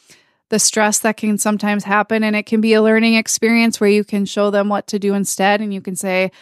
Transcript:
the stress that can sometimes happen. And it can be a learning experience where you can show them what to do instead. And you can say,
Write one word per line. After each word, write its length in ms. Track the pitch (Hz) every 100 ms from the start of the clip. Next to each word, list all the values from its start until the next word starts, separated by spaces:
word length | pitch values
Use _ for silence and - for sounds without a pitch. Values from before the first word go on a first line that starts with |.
| _ - _ _ -
the 60 | 214
stress 400 | - 220 214 208
that 180 | 226 220
can 180 | 214 202
sometimes 460 | 214 208 208 208
happen. 400 | 196 208 208 220
And 120 | 214 214
it 100 | 202
can 160 | 220
be 120 | 220
a 80 | 220
learning 320 | 220 220 226 226
experience 640 | 220 - 226 233 233 -
where 100 | 208
you 140 | 208
can 200 | 202 208 196
show 260 | 208 202
them 180 | 202 202
what 160 | 202 -
to 120 | 208
do 160 | 202 202
instead. 460 | 190 - 190 208
And 120 | 214
you 80 | 196
can 140 | 196 185
say, 360 | 196 185 185 -